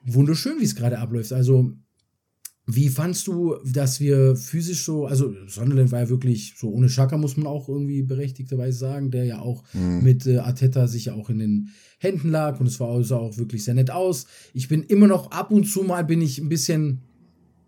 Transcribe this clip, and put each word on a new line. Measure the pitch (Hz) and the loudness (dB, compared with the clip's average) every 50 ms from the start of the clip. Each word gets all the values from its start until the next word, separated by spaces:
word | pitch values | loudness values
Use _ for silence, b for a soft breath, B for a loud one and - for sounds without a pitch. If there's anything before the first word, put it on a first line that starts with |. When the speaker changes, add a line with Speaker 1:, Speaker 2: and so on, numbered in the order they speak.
| - | -6
Speaker 1:
wunderschön, | 127 117 135 143 151 160 - - 269 320 311 | 2 4 4 4 4 2 0 -2 -4 -2 0
wie | 220 | 0
es | 139 - | -2 0
gerade | - 117 120 120 110 | -2 -2 -2 -2 -2
abläuft. | 117 107 120 117 107 - 127 | -4 -4 -4 -4 -4 -2 -2
Also, | 131 127 127 131 127 127 127 - - _ _ _ _ _ _ _ _ _ _ _ _ - - _ _ _ | 0 4 4 6 4 4 2 -2 -8 _ _ _ _ _ _ _ _ _ _ _ _ -20 -20 _ _ _
wie | - 110 127 147 139 | -2 0 2 2 2
fandst | 127 147 160 180 175 - - | 0 -2 -2 -4 -4 -4 -6
du, | 196 175 170 175 160 - - - | -4 -4 -2 -2 -2 -2 -4 -6
dass | 131 127 143 139 131 127 - | -4 -2 0 0 -2 -2 0
wir | 147 139 139 135 135 131 127 | 2 2 4 6 6 6 4
physisch | 131 - - 156 165 165 180 180 - - | 2 -2 -4 -4 -4 -4 -4 -4 -4 -4
so, | 160 156 151 143 | -4 -4 -4 -2
also | - 143 131 139 117 98 95 95 | 0 0 0 0 0 -2 -8 -14
Sunderland | 98 - 101 120 135 139 131 131 120 | -14 -8 -4 -2 2 4 4 4 4
war | 120 120 | 2 0
ja | 120 117 | 0 0
wirklich | 127 123 131 127 117 104 - - - | 0 0 0 0 0 0 -4 -10 -12
so, | - 120 107 | -8 -8 -4
ohne | 101 123 127 | 2 4 4
Xhaka | 127 - 131 135 131 151 | 4 4 2 2 2 2
muss | 151 147 139 - | 0 -2 -2 -2
man | 151 151 | -4 -4
auch | 143 147 147 135 | -4 -6 -8 -6
irgendwie | 135 135 143 143 139 143 139 135 | -6 -6 -4 -4 -2 -2 -2 -2
berechtigterweise | 131 131 135 143 131 - - 131 - 135 127 123 131 123 | -2 -2 -4 -4 -6 -8 -10 -8 -6 -4 -4 -2 -2 -4
sagen, | 120 131 131 139 143 139 131 | -4 -4 -6 -6 -4 -4 -4
der | 123 123 123 | -2 -2 -2
ja | 120 113 71 | -2 -4 -4
auch | - 120 123 - B B B | -6 -6 -6 -8 B B B
Speaker 2:
Mhm. | 95 90 90 87 87 131 | -2 0 0 2 4 6
Speaker 1:
mit, | 131 127 127 - | 6 6 6 4
äh, | 131 123 | 2 2
Arteta | 123 120 127 123 - 131 131 127 135 123 | 2 0 -2 -2 0 0 2 2 2 0
sich | 113 117 117 - | 0 0 -4 -6
ja | 117 104 | -8 -8
auch | 107 107 - | -8 -6 -4
in | 110 107 | -4 -2
den | 110 107 104 104 104 B B B B B B | 0 0 0 0 -2 B B B B B B
Händen | _ - 190 190 156 139 165 | _ -4 -2 -2 -2 -2 0
lag | 156 156 151 147 135 131 | 0 0 0 -2 0 0
und | 131 | 0
es | 120 - - | 0 0 -2
war, | 123 117 120 123 120 | -4 -2 0 0 0
sah | 107 127 | 0 -2
auch | 117 117 110 107 | -2 -4 -4 -6
wirklich | 117 117 107 120 107 - | -6 -6 -6 -6 -6 -4
sehr | 123 123 | 0 2
nett | 131 131 - | 2 2 2
aus. | 170 180 185 185 170 131 B B B B B B - | 0 0 0 0 -2 -4 B B B B B B -8
Ich | 131 131 | -6 -4
bin | - 156 156 156 | -2 -2 -2 2
immer | - 208 202 208 | 4 6 6 6
noch, | 202 190 - - - | 6 4 2 -2 -6
ab | - 175 202 - | -8 -8 -2 2
und | 214 202 - | 2 2 2
zu | - - 190 | 2 -2 -2
mal | 190 185 175 180 170 | -2 -2 -2 -2 0
bin | 151 165 165 | 0 0 0
ich | 165 143 131 135 | 0 0 -2 -4
ein | 160 143 | -4 -4
bisschen, | 165 156 - - 165 156 151 143 131 131 - _ _ _ _ _ _ _ _ _ _ _ _ | -2 -2 -2 0 0 0 0 -2 -2 -4 -8 _ _ _ _ _ _ _ _ _ _ _ _